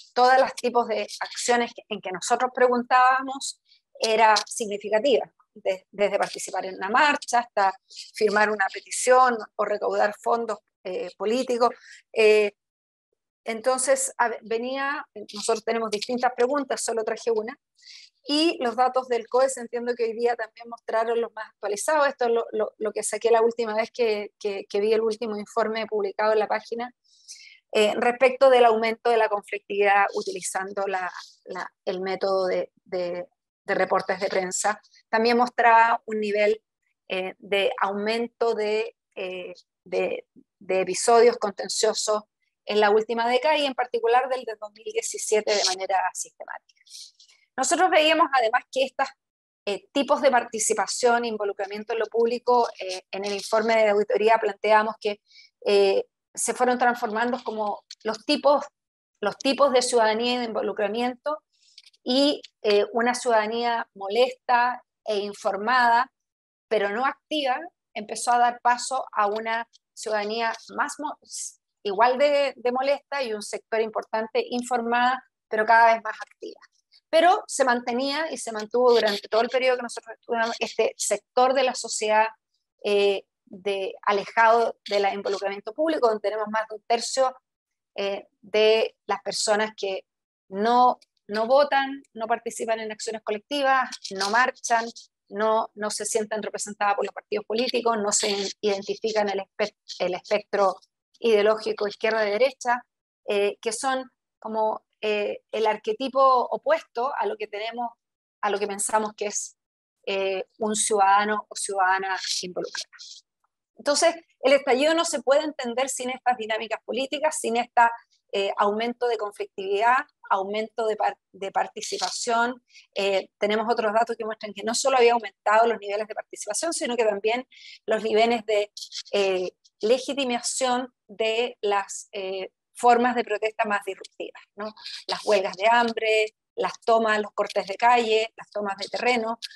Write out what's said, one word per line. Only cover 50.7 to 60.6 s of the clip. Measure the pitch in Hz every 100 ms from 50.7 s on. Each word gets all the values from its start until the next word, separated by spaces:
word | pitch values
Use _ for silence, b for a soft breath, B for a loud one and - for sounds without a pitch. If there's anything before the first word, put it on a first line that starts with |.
| 220 190 - 240 233
e | 240
involucramiento | 214 202 196 190 208 214
en | 226
lo | 214
público, | 233 233 240 - 247 233 -
eh, | 190 185 -
en | 196
el | 202
informe | 202 - 220 220 226
de | 214
auditoría | 208 208 202 214 226
planteamos | 214 196 208 214 214 -
que, | 208 208 _ b b _ -
eh, | 202 196 196 - _ _
se | - -
fueron | 226 247 247
transformando | 247 240 233 214 240 247
como | - 220 208 - - -
los | 214 214 -
tipos, | 294 277 285 - _ _ _ _ _
los | 202 -
tipos | 269 254 277
de | 254
ciudadanía | 247 240 214 220 240
y | 247
de |
involucramiento, | 233 214